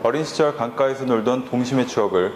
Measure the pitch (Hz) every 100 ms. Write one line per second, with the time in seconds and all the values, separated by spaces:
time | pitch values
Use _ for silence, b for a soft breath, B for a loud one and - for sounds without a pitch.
0 | 117 139 156 - 151 143 117 120 135 135
1 | 131 117 110 127 127 123 123 131 123 -
2 | 101 92 92